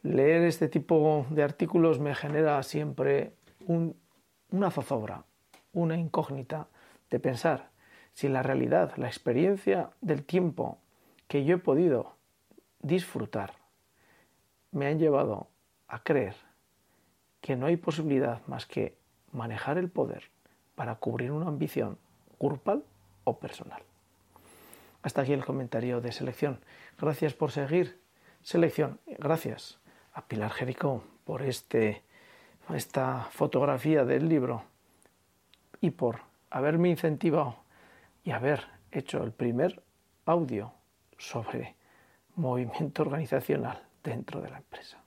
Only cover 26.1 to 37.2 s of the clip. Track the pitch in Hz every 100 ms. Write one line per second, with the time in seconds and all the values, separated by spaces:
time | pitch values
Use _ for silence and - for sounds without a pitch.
26.1 | - 131 120 147 127 - - - - 147
27.1 | 143 156 - 147 131 139 170 180 - _
28.1 | _ _ _ - 175 165 - 143 - -
29.1 | - 143 160 - 110 - - _ _ _
30.1 | - - 110 107 - 127 131 151 123 -
31.1 | _ - 131 135 123 - - 107 107 _
32.1 | _ - - - _ - 151 - - 131
33.1 | 127 113 - 135 131 143 135 156 156 123
34.1 | 135 160 160 123 117 - _ _ _ _
35.1 | _ _ _ _ _ _ - 180 - 123
36.1 | 113 - _ _ 135 143 165 180 170 165
37.1 | 147